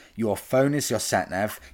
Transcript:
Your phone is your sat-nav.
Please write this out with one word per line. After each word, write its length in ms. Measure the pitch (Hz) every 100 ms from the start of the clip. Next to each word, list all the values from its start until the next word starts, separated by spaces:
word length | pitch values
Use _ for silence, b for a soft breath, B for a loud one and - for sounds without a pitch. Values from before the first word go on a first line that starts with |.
| B -
Your 220 | 110 95
phone 360 | - 131 143
is 160 | 147 -
your 120 | 113
sat-nav. 580 | - 98 - 92 104 - B